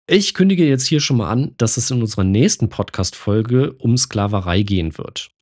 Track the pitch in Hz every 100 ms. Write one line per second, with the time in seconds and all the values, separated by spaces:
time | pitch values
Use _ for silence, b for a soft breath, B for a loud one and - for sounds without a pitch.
0 | - 185 202 - 190 185 156 131 131 151
1 | 147 127 85 117 143 - 113 - - 127
2 | 110 101 95 101 185 - 110 - 101 -
3 | 92 - - 107 110 123 135 - 120 127
4 | - 110 101 104 90 90 101 95 80 -
5 | - - - _